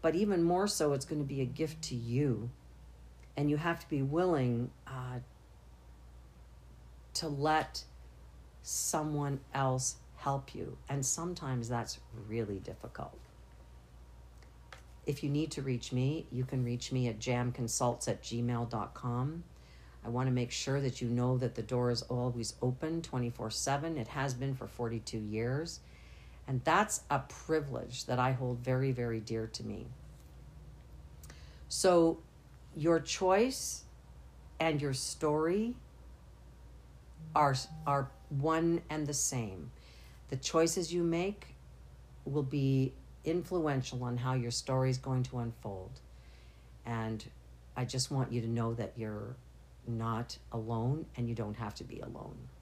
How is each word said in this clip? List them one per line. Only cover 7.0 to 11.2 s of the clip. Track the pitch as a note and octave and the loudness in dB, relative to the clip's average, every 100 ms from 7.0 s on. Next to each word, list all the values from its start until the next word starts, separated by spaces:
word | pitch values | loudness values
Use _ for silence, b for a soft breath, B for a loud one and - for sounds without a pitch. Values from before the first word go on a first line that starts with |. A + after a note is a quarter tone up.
| - | -10
to | - E3 | -6 -4
let | C#3+ D3+ D#3 D3+ - - - - - - - - - | 2 4 4 2 -6 -12 -18 -20 -18 -20 -20 -20 -16
someone | - - - D#3+ D#3 D3 C#3+ C3+ - | -6 -2 0 0 2 2 0 -2 -2
else | C3+ C3+ B2+ B2+ - - - | 2 2 4 0 -4 -14 -6
help | - C#3 C3+ | 0 0 -2
you. | - F2+ - - | -8 -8 -8 -4
And | C#3 C3 | -2 0
sometimes | - | 0